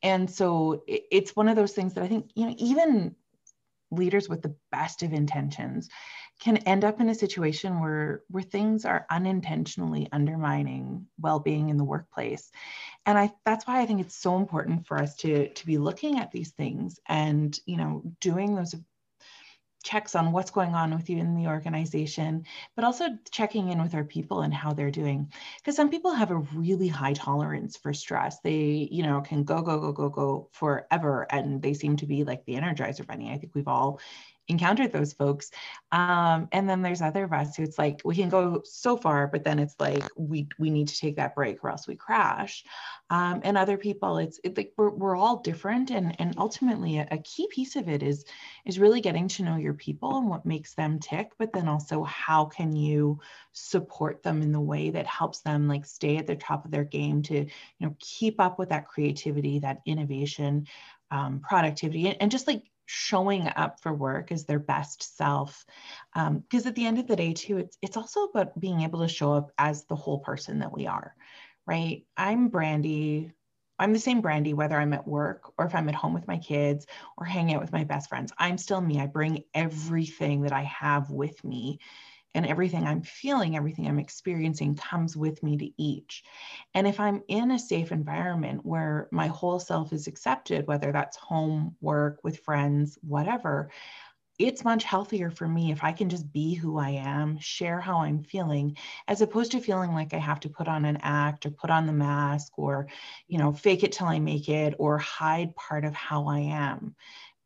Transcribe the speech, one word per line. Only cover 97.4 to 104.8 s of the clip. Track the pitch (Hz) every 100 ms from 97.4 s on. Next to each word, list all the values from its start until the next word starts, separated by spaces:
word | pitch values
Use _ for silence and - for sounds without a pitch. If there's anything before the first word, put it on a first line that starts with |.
| - - 175 170
how | 180 170
I'm | 151 147
feeling, | 151 196 165 147 147 147 - - -
as | 208
opposed | 214 220 226
to | 254
feeling | 240 190 180
like | 160 156
I | 165
have | 151 147
to | 151
put | - 170
on | 156 147
an | 147
act | 147 147 147 147 151
or |
put | 147 165
on | 160 160
the |
mask | 151 143 143 143 147 - -
or, | 139 139 139 - - - -
you | 170
know, | 147
fake | 147 202 185
it | 202
till | - 175
I | 160
make | 151 151 147
it | 151 151
or | 147